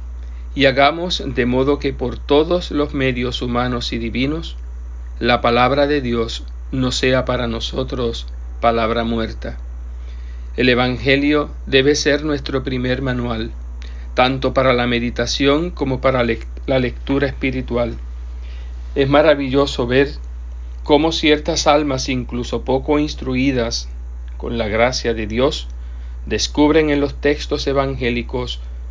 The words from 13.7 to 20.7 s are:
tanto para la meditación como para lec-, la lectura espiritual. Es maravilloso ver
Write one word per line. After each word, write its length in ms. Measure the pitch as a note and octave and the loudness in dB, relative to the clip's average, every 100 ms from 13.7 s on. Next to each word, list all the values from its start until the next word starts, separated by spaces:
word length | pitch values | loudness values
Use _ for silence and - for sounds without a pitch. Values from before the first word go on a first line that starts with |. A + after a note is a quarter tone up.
| - - - - | -10 -10 -10 -2
tanto 400 | - B2+ C3 C3 | 2 4 2 0
para 180 | C3 C3 | 4 4
la 160 | B2 A#2+ | 4 2
meditación 840 | A#2+ A#2+ A#2+ A#2 - C#3 D3 F3 | 0 0 -2 -2 2 4 4 0
como 300 | - C3+ B2+ | -2 -2 0
para 240 | C3+ C3 | 2 2
lec-, 240 | A#2 A#2 - - - | 2 -2 -6 -8 0
la 140 | C3+ | 2
lectura 480 | B2 - - C#3 C3+ | 0 -2 -2 0 0
espiritual. 680 | - C3+ C3 A#2+ A#2+ A#2 A#2 - - - - - - - - - C#3+ | -2 -2 -2 -2 -2 -2 -4 -10 -10 -10 -10 -10 -10 -10 -10 -4 0
Es 140 | C#3 | 4
maravilloso 760 | C#3+ D3+ C#3+ C3+ C#3 C#3 - A#2+ | 6 6 4 2 2 2 0 2
ver 220 | B2+ C#3 - - - - - - | 4 2 0 -10 -10 -10 -10 -10